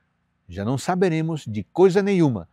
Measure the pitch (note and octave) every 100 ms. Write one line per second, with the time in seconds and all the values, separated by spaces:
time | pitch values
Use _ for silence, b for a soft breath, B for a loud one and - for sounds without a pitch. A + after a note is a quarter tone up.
0 | _ _ _ _ - F2 G#2 C3+ - F3+
1 | F#3+ D#3+ D#3+ D#3 - G#2+ - - F#3+ F#3
2 | G3 G3 D3+ G#2+ E2